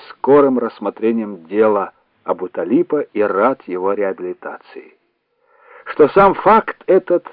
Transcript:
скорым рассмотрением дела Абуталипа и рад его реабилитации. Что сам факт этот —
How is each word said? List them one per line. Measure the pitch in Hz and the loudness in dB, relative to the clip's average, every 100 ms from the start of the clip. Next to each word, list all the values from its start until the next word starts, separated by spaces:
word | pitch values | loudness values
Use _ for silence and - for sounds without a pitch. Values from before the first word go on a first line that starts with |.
| - | -12
скорым | - - 143 139 123 | -8 2 4 4 0
рассмотрением | 113 - 101 - 110 113 107 95 82 | -4 -6 -8 -4 -2 -2 -6 -12 -8
дела | 101 110 101 92 _ _ _ | 0 2 2 -4 _ _ _
Абуталипа | - 190 185 - 90 139 175 147 | -8 -6 -6 -8 -2 -2 0 -4
и | 131 104 | -4 -2
рад | 104 95 117 131 - | -2 0 0 -2 -8
его | 90 95 | -6 -4
реабилитации. | 101 98 92 90 90 - - _ - - _ _ _ _ _ _ _ _ - - | -2 -4 -6 -10 -10 -14 -16 _ -20 -20 _ _ _ _ _ _ _ _ -20 -16
Что | - 147 | 0 2
сам | - 196 | 6 4
факт | 160 185 220 - - - | 2 2 2 0 -12 0
этот — | 185 - 175 - | 0 2 -4 -4